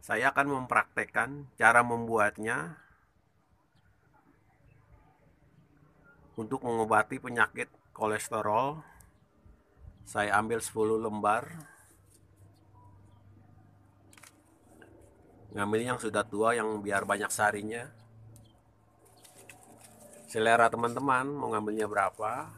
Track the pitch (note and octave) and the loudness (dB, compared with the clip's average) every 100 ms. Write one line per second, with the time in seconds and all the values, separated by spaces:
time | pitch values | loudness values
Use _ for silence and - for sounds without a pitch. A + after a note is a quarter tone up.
0 | - A2 B2+ C3+ C#3 C#3 B2+ A#2 - - | -4 0 2 2 0 -2 0 0 0 -4
1 | G#2+ - A#2 C#3+ C#3 _ A2+ A#2 A#2+ A#2 | -4 -2 -2 -6 -16 _ 6 8 6 0
2 | A#2 A2+ G#2 G#2 G#2+ B2 E3 D#3+ - _ | -2 2 2 0 -4 -4 -6 -12 -20 _
3 | _ _ _ _ _ _ _ _ _ _ | _ _ _ _ _ _ _ _ _ _
4 | _ _ _ _ _ _ _ - _ - | _ _ _ _ _ _ _ -20 _ -20
5 | _ _ _ _ _ _ _ _ _ _ | _ _ _ _ _ _ _ _ _ _
6 | - - - - A2 C3 B2 A#2 A2 G#2+ | -20 -20 -20 -12 -8 -6 -4 -2 2 2
7 | G#2+ C3 B2+ A#2+ G#2+ - B2 _ _ - | 2 -4 -8 0 0 0 -10 _ _ -4
8 | A2 G#2+ - A2+ G#2+ G#2+ C3 D#3 - - | -2 -2 -4 -4 0 0 0 -6 -16 -20
9 | - _ _ _ - - _ _ - - | -20 _ _ _ -20 -20 _ _ -20 -20
10 | - A2+ G#2 G2+ A2 A#2 - A2+ A2 A2 | -10 -4 2 2 2 -4 -4 -2 2 2
11 | A2+ G#2 G#2 A2 C3 E3 D3+ - - - | -2 -2 2 0 -2 -14 -18 -20 -20 -20
12 | _ - _ _ - _ _ - - - | _ -20 _ _ -20 _ _ -20 -20 -20
13 | - - - - - - - - - _ | -20 -20 -20 -20 -20 -20 -20 -20 -20 _
14 | - - - _ _ - - - - - | -20 -20 -20 _ _ -20 -20 -20 -20 -20
15 | - - - - - G#2 G2+ A2 A#2+ B2 | -20 -20 -20 -20 -14 -4 0 0 0 -4
16 | A2+ G#2 G2+ G#2 A2 A#2+ A2 G#2+ G2+ G2 | -2 -2 -2 0 2 2 0 -4 -2 -2
17 | G2 G2+ G2+ - G#2+ G#2 G#2 A#2 B2+ - | 0 -2 -2 0 0 0 -6 -10 -12 -18
18 | - - - - - _ _ _ _ _ | -20 -20 -20 -20 -20 _ _ _ _ _
19 | - - - - - - - - - - | -20 -20 -20 -20 -20 -20 -20 -20 -20 -20
20 | - - - A#2 A2 A#2 A#2 A#2 A#2 B2+ | -20 -20 -8 0 4 6 4 4 -2 -2
21 | C#3 B2+ C3+ C#3+ A#2+ A2 G#2+ G#2+ G#2+ G#2 | 0 0 0 -6 -4 -2 -2 -2 -2 0
22 | G2 - G#2+ B2 D#3+ | 0 -2 -6 -6 -10